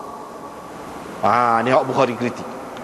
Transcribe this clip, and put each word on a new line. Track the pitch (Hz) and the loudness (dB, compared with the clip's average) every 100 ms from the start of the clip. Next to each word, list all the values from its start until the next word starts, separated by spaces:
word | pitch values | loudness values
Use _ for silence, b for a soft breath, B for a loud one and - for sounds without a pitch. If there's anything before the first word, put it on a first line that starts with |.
| - - - - - - - - - - - - 101 | -12 -12 -14 -14 -14 -14 -14 -14 -12 -12 -12 0 4
Ha, | 117 120 113 117 | 6 6 4 6
ni | 131 | 4
hak | |
Bukhari | 131 135 127 113 | 4 2 2 2
kritik. | 120 - - - - - | -4 -4 -10 -12 -12 -12